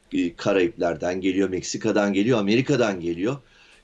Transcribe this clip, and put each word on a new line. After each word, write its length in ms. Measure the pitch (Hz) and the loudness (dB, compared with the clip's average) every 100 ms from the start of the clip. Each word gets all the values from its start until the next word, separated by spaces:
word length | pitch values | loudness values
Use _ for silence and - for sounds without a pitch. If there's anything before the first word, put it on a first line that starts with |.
| _ | _
e, 220 | 90 87 - | -2 -2 -2
Karayiplerden 840 | 110 98 87 - 87 78 87 95 | 0 2 2 0 -4 -2 -4 -2
geliyor, 280 | 95 92 95 | 0 0 0
Meksika'dan 640 | 90 - - 110 104 101 | -2 -6 -4 0 2 2
geliyor, 260 | 98 110 113 | 2 2 2
Amerika'dan 600 | 98 113 131 131 110 92 | 2 2 2 2 2 0
geliyor. 380 | 82 85 107 139 - _ - - | -6 -2 -2 -4 -10 _ -20 -20